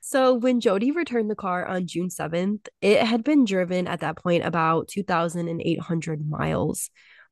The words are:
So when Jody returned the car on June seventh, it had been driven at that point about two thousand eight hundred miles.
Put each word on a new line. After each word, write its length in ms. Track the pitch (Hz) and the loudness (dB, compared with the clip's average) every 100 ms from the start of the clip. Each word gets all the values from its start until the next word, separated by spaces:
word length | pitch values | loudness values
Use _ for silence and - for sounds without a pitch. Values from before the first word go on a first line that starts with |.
So 320 | - 277 262 | -2 2 4
when 260 | 254 247 247 | 4 4 2
Jody 300 | 226 196 240 | 2 2 0
returned 400 | 311 330 240 214 | 0 -2 -2 -2
the 60 | 214 | -4
car 320 | 190 180 - | -4 -4 -2
on 180 | 185 180 | -4 -4
June 240 | 165 180 | -4 -6
seventh, 580 | - 156 170 185 208 - _ | -4 -4 -2 -2 -4 -8 _
it 180 | 190 214 | 4 4
had 240 | 226 233 | 4 0
been 220 | 226 302 233 | 4 4 4
driven 400 | 190 180 180 180 | 2 0 -2 -2
at 140 | 170 | -4
that 180 | 151 160 | -4 -4
point 260 | - 175 | 2 2
about 440 | - 170 160 165 - | 2 0 2 2 -2
two 160 | - | -8
thousand 580 | 190 175 170 170 170 165 | -2 0 0 -2 -6 -4
eight 180 | - 165 | -2 -2
hundred 480 | 170 170 160 156 151 | -2 -4 -2 -6 -4
miles. 640 | 151 160 160 151 - - _ _ - - | -2 -2 0 -2 -4 -8 _ _ -20 -2